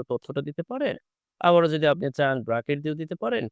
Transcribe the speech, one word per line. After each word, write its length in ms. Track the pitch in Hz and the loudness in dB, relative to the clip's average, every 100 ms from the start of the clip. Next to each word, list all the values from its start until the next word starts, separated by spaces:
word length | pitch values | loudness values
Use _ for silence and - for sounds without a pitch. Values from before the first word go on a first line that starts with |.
| 127 | -2
তথ্যটা 320 | 120 - 143 | -4 -4 -6
দিতে 220 | 143 147 | -6 -8
পারেন। 340 | 170 254 277 - _ _ _ - | -8 -4 -4 -6 _ _ _ 0
আবারও 280 | 175 175 165 | 4 6 6
যদি 200 | 156 151 | 4 2
আপনি 240 | 147 139 - | 2 0 0
চান 280 | 139 131 | 0 0
ব্র্যাকেট 360 | 107 117 120 143 | -2 -2 -2 -4
দিয়েও 140 | 151 151 | -4 -6
দিতে 200 | 160 175 | -8 -6
পারেন, 320 | 226 240 - | -4 -4 -4